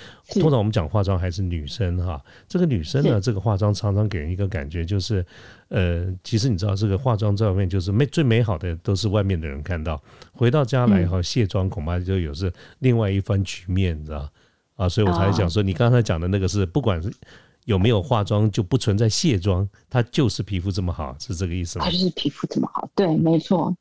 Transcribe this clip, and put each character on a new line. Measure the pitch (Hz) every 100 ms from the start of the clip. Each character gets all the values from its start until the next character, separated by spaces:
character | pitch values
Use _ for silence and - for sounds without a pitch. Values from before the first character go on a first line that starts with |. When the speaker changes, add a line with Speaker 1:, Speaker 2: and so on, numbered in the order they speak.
| - - - 208
Speaker 1:
通 |
常 | 160
我 | 131
们 | 104
讲 | 107 78
化 | 110
妆 | 101 95
还 | 90
是 | 85
女 | 92 87 73
生 | - 92 90
哈。 | 90 76 -
Speaker 2:
是。 | - -
Speaker 1:
这 | 180
个 | 175
女 | 113
生 | 76 131
呢， | 151 110
Speaker 2:
是。 |
Speaker 1:
这 | 98
个 | 98
化 | 113 98
妆 | 104
常 | 98 104
常 | 101 107
给 | 92
人 | 76
一 | 90
个 | 98
感 | 85 69
觉 | 87 82
就 | 101
是， | 90 104 87 - - - -
呃， | 113 90 85 92 92
其 | - 113
实 | 131
你 | 95
知 | 101
道 |
这 | 95 104
个 | 98
化 | 131
妆 | 107 104 101
在 | 110
外 |
面 | 92 95
就 | 95
是 | 87
美-， | 101 143
最 | -
美 | 139 113
好 | 113 85
的 | 87 82
都 | - 95
是 | 110
外 | 104
面 | 98 90
的 | 80
人 | 69
看 | 76 87
到， | 80 76 - - -
回 | - 117
到 | 147
家 | 127 131 120
来 | 98 85
哈， | 90
Speaker 2:
嗯。 |
Speaker 1:
卸 | 87 131 104
妆 | 101 92
恐 | -
怕 | 80 90
就 | 90 95
有 | 80
是 | 73 92 - - -
另 | 127 117
外 | 104
一 | 98
番 | - 98
局 | 92 - 90
面， | 92 92 78
你 | 76
知 |
道？ | 76 73 _ _ _ _ -
啊， | 92
所 | 98
以 | 101
我 |
才 | 87 92
讲 | 98 90
说， | 82
Speaker 2:
啊。 | 98
Speaker 1:
你 |
刚 | 90 120
才 | 123
讲 | 104 85
的 | 87
那 | 101
个 | 92
是， | 98 92
不 | 147
管 | 123 85
是 | 82 - - - _ _ -
有 | 98
没 | 104
有 | 110
化 | 85 117
妆， | 98 104 110
就 | 110
不 | 95 135
存 | - 101
在 | 113
卸 | - 175 101
妆， | 95 90 98 _ _
她 | 127
就 | 117 - 123
是 | -
皮 | 92 98
肤 | 92
这 | 90
么 | 92
好， | 85 69 69
是 | -
这 | 85 92
个 |
意 | 87 85
思 | 85
吗？ | 123
Speaker 2:
她 |
就 | 175
是 | 185
皮 | - 147
肤 | - -
这 | -
么 | -
好， | - -
对， | - 190 156
没 | 160 165
错。 | - 180 151 180